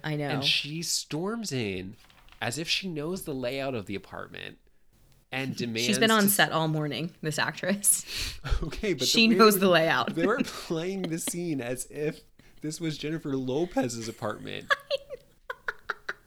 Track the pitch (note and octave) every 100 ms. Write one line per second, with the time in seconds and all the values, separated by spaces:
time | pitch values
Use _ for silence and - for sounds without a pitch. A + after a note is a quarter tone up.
0 | D#3 D3+ C#3+ D3 C#3 - C#3+ D#3+ E3+ -
1 | - D3+ F#3+ A#3 F#3+ C3 G#2 F#2 F#2 A2+
2 | - - - - A2+ B2 E3 - F#3+ D3+
3 | D#3 F#3 - C3+ B2 C3+ C3+ A#2+ F#2+ G2
4 | - - - - G1+ - _ _ _ _
5 | - _ _ C3 C3+ A#2 A#2+ A2+ A#2+ C3
6 | A3 A3 G3 F#3+ D3+ D#3+ D#3+ D#3 D3+ B2
7 | E3 - D#3 D3 A#2+ - F#3 G3+ - -
8 | - - - - C#3+ - E3 - G#3+ D3
9 | B2+ - A3+ A3 A3 G3 F#3+ E3 D#3+ C3
10 | - D3+ F#3 C4+ - - - D#3+ F3+ G3
11 | F3 E3 - F3 F3 C#3 A#2+ B2+ - C#3+
12 | D3+ D#3 - - - - D3+ D#3 E3 C#3
13 | D3 E3 D3+ C3+ B2+ C3+ F3 C4+ B2+ A#2
14 | A2+ - G#2 G#2 G#2 G2+ - C5+ - C#5
15 | C#5+ C#5 - _ - - - - - -
16 | - -